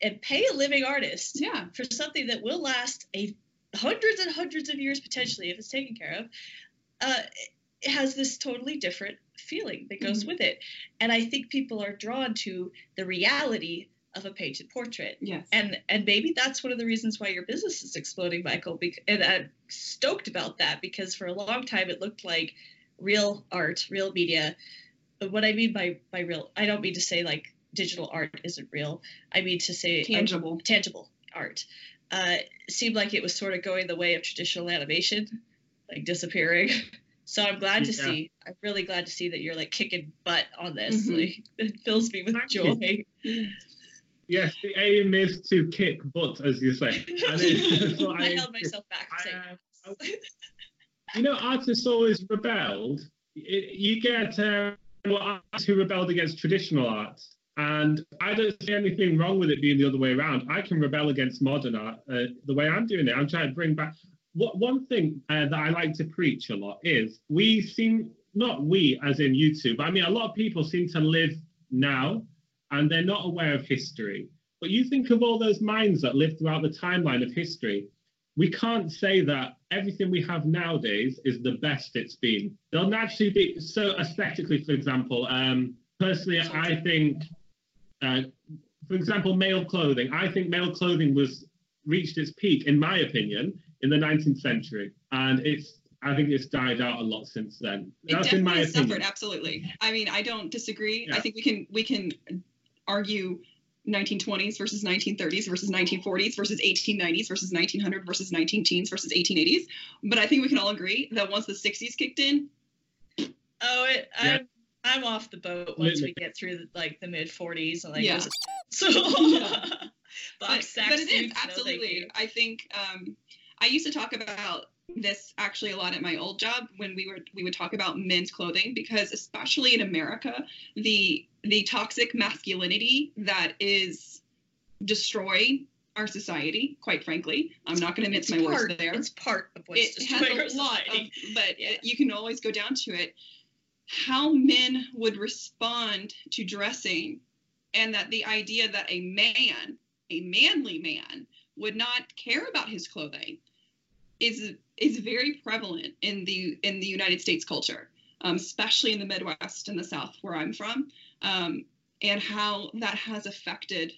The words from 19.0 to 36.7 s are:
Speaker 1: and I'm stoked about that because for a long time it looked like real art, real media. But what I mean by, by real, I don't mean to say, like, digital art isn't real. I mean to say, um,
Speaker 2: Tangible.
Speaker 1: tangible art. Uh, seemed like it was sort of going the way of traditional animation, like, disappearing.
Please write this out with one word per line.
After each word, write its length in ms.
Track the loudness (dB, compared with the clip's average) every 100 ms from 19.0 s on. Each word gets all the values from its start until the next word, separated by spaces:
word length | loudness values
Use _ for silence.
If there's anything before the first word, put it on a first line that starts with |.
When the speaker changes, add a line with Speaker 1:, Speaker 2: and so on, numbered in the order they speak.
| 0
Speaker 1:
and 160 | 2
I'm 280 | 4 2 -2 _ -16
stoked 600 | -12 -10 -2 0 0 -6
about 300 | -6 -6 -2
that 220 | -2 -2
because 340 | -8 -8 -8
for 120 | -6 -6
a 60 |
long 300 | -6 -4 -4 -2
time 240 | -2 -2
it 100 | -4
looked 240 | -8 -10
like 300 | -4 -4 -4 -10 -20 _ _ _
real 460 | 0 2 2 -2 -6
art, 340 | -2 -2 -2 -4
real 220 | -4 -2
media. 440 | 0 2 2 0 -4 -18 -20 -20 _ _ -10
But 120 | -4
what 120 | 2
I 80 | 2
mean 200 | 4 2
by, 240 | 0 -4 -6 _
by 100 | -8
real, 300 | -6 -6 -8 -2
I 80 |
don't 160 | 0 0
mean 140 | -2
to 60 | -2
say, 200 | 0 0
like, 300 | -2 -4 -8 _ _
digital 340 | -6 -4 -6 -8
art 300 | -6 -6 -8
isn't 240 | -10 -10 -10
real. 320 | -6 -6 -8 -14 -20 -2
I 100 | -2
mean 160 | 0 -2
to 160 | -2
say, 260 | -2 0 0
um, 40 | 2
Speaker 2:
Tangible. 540 | 2 2 0 -4 -4
Speaker 1:
tangible 460 | 2 2 2 -10 -20 _ -18
art. 320 | -12 -10 -10 -14 -18 -20 _ -6
Uh, 260 | -2 0 0 -2 -18 -8
seemed 240 | -2 0
like 180 | 0 0
it 80 | 0
was 120 | -2
sort 180 | -4 -4
of 100 | -4
going 260 | -2 -2 -2
the 80 | -2
way 180 | 0
of 80 | 0
traditional 480 | -2 -6 -4 -4 -2
animation, 720 | -4 0 0 2 0 -4 -10 _ _ _ _ -14
like, 140 | -10 -4
disappearing. 640 | -4 -2 0 2 4 4